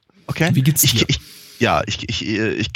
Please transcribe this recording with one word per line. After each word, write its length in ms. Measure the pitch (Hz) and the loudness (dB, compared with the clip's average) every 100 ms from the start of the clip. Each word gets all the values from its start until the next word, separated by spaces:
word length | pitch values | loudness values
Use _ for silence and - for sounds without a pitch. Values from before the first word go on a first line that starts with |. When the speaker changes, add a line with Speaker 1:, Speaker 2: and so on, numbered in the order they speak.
| _ _ - | _ _ -8
Speaker 1:
Okay. 220 | - 160 | 0 2
Speaker 2:
Wie 80 | 170 | 2
geht's 220 | 131 147 | 2 2
Speaker 1:
Ich, 100 | - | 2
Speaker 2:
dir? 120 | 113 - | 2 0
Speaker 1:
ich, 100 | - - - - - | -2 -6 -20 -16 -2
ja, 240 | 113 82 - | 2 2 0
ich, 220 | - - | -6 -8
ich, 160 | 101 - | -6 -4
äh, 280 | 104 110 | -2 -2
ich, 160 | - - | -2 -4